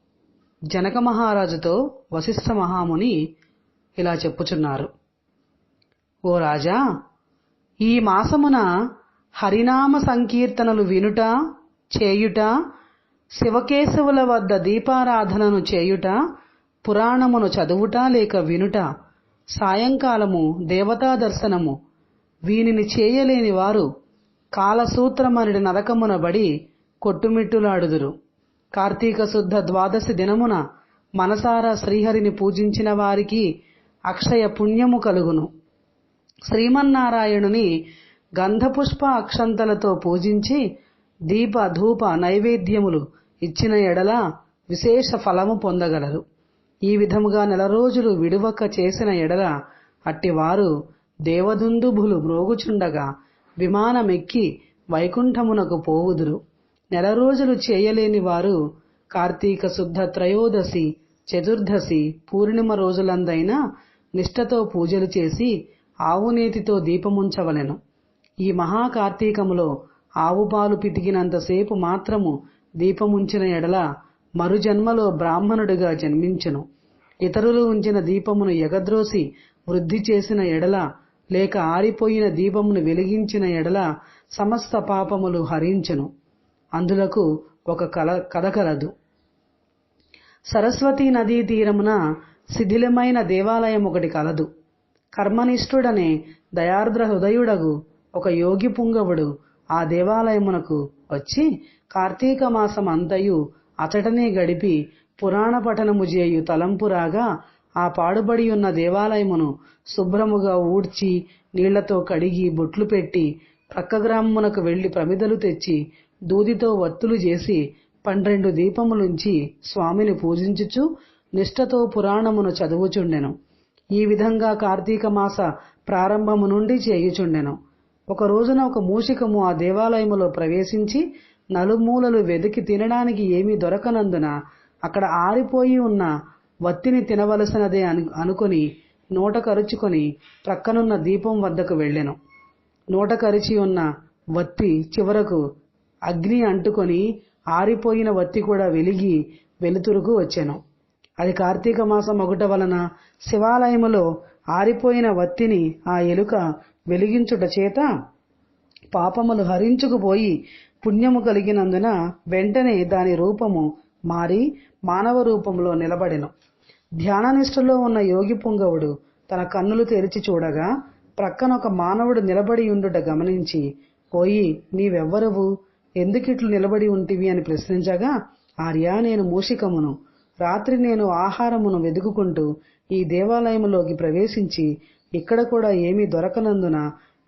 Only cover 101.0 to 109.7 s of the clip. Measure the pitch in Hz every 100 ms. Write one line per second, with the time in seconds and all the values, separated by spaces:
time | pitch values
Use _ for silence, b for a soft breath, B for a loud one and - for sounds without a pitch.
101 | - 143 - - 311 220 B B _ 190
102 | 185 185 262 269 254 226 208 208 190 160
103 | 165 190 202 165 147 b b - 156 208
104 | 214 240 233 185 170 165 202 156 151 b
105 | b _ 196 196 226 247 233 220 214 202
106 | 180 180 170 160 165 160 185 202 208 180
107 | 165 202 233 165 b b _ 175 175 175
108 | 170 202 214 233 226 208 202 165 170 196
109 | 214 214 196 165 151 139 b